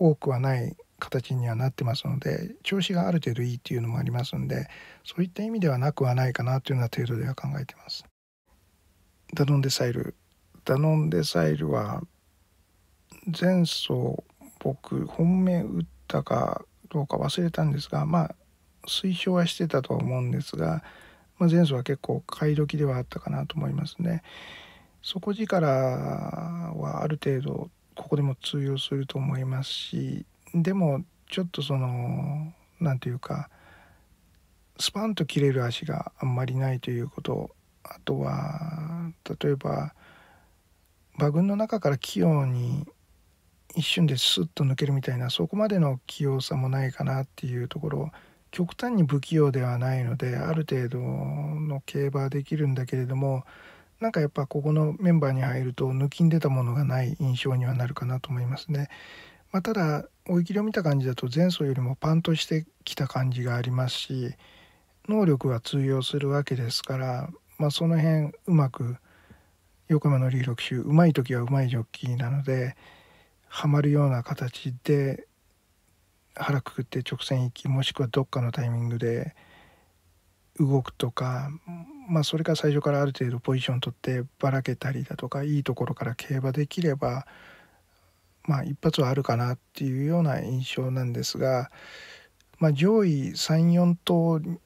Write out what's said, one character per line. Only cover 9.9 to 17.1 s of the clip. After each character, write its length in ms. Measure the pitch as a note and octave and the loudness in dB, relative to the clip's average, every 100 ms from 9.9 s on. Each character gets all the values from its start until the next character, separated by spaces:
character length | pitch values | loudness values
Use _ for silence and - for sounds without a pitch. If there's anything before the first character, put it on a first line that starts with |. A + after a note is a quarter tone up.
ル。 220 | B2 - - _ _ _ - | -2 -6 -10 _ _ _ -10
ダ 140 | - C3+ | 0 2
ノ 180 | D#3 D#3 | 4 4
ン 140 | D#3 | 4
デ 120 | E3 | 2
サ 240 | D3 - D#2+ | 2 2 2
イ 100 | D2+ | 2
ル 140 | D#2 | 0
は、 320 | A2+ G#2 F3 E3+ _ _ _ _ _ _ _ _ _ _ - - D#3 | 0 -2 -6 -10 _ _ _ _ _ _ _ _ _ _ -10 -8 0
前 200 | F3 F#3 | 2 4
走 640 | E3 - - B2 B2+ - - _ - _ | 2 0 -2 0 0 -4 -10 _ -20 _
僕、 460 | - C3+ - E3+ D#3+ | -4 -4 -4 -4 -4
本 380 | - E3+ F#3 | 2 4 6
命 180 | F#3 F3 | 4 2
打 200 | G#3+ F3 | 0 -4
っ 40 | E3+ - - | -4 -10 -4
た 140 | - | -2
か 420 | C#3 B2 G1+ - - _ - | 0 0 0 -4 -8 _ -6
ど 120 | D#3 | -4
う 40 | |
か 120 | C#3 | -2